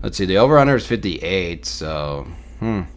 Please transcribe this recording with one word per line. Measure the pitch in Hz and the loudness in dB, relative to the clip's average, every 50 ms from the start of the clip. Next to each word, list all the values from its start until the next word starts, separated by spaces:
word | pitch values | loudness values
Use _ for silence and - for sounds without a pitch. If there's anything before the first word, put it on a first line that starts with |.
let's | - 98 - | -6 -6 -4
see. | - 98 | -2 -2
The | 92 95 98 | 2 4 6
over-under | 117 135 156 147 139 143 139 | 6 8 6 6 6 6 4
is | 117 - | 2 2
fifty-eight. | - 117 107 - 98 82 - 80 85 95 95 90 85 85 80 - | -2 -4 -2 -2 -4 -4 -4 -4 -2 -2 -2 -2 -4 -6 -8 -10
So, | - - - 80 78 78 76 73 73 71 71 69 80 82 - - - - - | -12 -10 -8 -8 -6 -6 -4 -4 -6 -6 -8 -8 -12 -14 -16 -18 -20 -12 -8
hmm. | 113 113 110 101 87 - - | -4 -4 -2 -4 -4 -8 -12